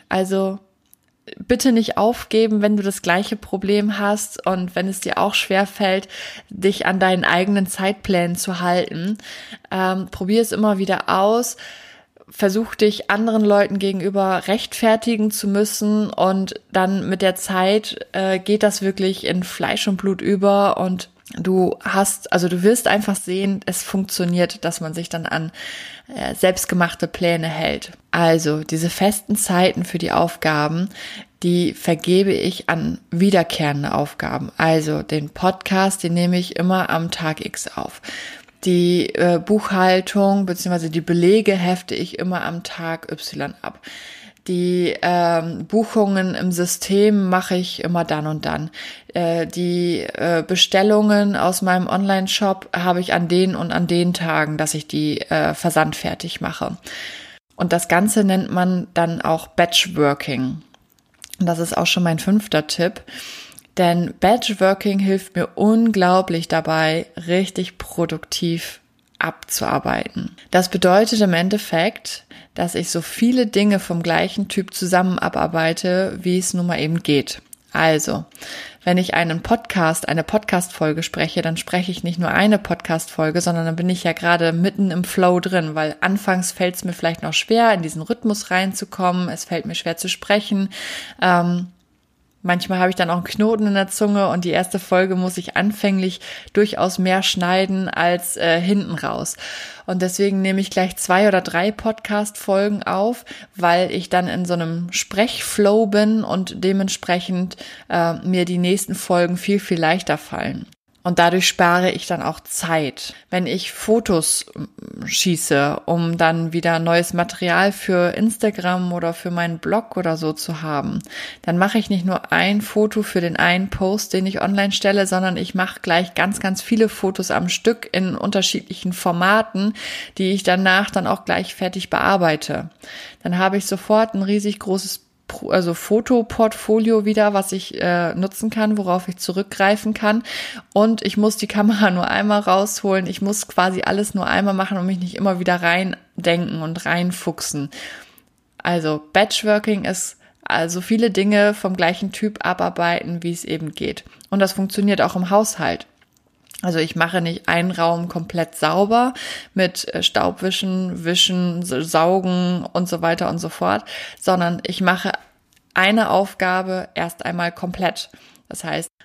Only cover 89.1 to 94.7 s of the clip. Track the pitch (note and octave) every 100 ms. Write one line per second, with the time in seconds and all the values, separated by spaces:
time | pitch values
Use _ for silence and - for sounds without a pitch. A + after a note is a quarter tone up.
89.1 | F3+ F3+ E3 - E3+ - E3 E3+ E3+ F#3
90.1 | - - G#3+ G#3+ G3+ G3 - - - -
91.1 | - F#3 F3 F3 F3 F3+ - _ _ _
92.1 | _ _ _ F3+ F3+ - F#3 F3+ F#3 F3
93.1 | F3 F3 - G#3+ A3+ G#3 G3 F#3+ - G#3
94.1 | G3+ G3 F3 F3 D#3 F#3